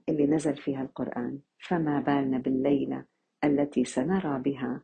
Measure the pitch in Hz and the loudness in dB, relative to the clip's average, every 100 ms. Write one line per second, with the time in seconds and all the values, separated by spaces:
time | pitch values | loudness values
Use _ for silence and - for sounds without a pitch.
0 | - 151 143 156 151 139 - 135 131 - | -2 2 4 4 0 -2 -4 -4 -6 -6
1 | 127 123 123 127 - _ - 175 151 143 | -6 -4 -6 -8 -14 _ -2 0 0 0
2 | 135 143 135 127 131 131 139 139 135 131 | 2 2 2 0 0 2 2 2 0 -6
3 | - _ _ _ 147 143 143 131 123 131 | -10 _ _ _ 2 2 2 0 0 0
4 | 143 190 165 135 139 131 123 143 | 0 0 0 -2 -2 -2 -4 -6